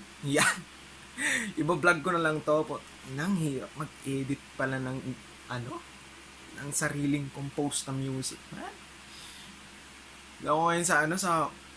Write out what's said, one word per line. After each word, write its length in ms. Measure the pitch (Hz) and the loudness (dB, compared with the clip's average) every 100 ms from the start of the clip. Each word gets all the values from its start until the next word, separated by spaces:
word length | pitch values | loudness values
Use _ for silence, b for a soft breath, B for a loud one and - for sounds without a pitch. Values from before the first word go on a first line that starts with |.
| - - | -2 -8
Yan. 360 | 143 147 - - - - - - - - 294 285 220 - | 2 6 6 4 -4 -16 -16 -16 -14 -2 2 2 0 0
Iba-vlog 480 | 151 170 170 170 | 2 6 6 6
ko 80 | 165 | 4
na 80 | 170 | 4
lang 240 | 160 156 | 4 2
to 160 | 143 151 | 4 4
po. 140 | 147 147 - - 131 135 | 4 -2 -8 -14 -8 -4
Nang 240 | 165 196 | 0 2
hirap 320 | 156 135 101 - | 2 0 -4 -8
mag-edit 600 | 151 - 139 139 135 139 - | -8 -6 -2 -2 0 -2 -4
pala 220 | - 135 131 | -4 -2 0
ng, 220 | 131 131 127 123 - - - | -2 -4 -4 -8 -10 -16 -6
ano? 320 | 123 120 349 - - - - - - - - | -6 -4 -8 -10 -16 -16 -16 -18 -18 -16 -10
Ng 100 | 143 | -4
sariling 600 | 143 151 143 143 147 139 | 0 2 2 4 4 2
compose 560 | 147 139 143 143 - - | -4 -4 0 0 0 -2
na 40 | 135 | -2
music, 440 | 135 131 131 - - | 0 0 -2 -6 -12
man. 200 | - 370 403 - - - B B B B - - - - - - - - - | -10 -10 -10 -16 -16 -16 B B B B -16 -16 -16 -16 -16 -16 -16 -18 -8
Ako 160 | 135 151 170 | 2 6 6
ngayon 160 | 170 170 | 6 6
sa, 100 | 156 151 | 6 6
ano, 60 | 185 | 4
sa, 320 | 190 165 147 - - | 4 4 2 -2 -16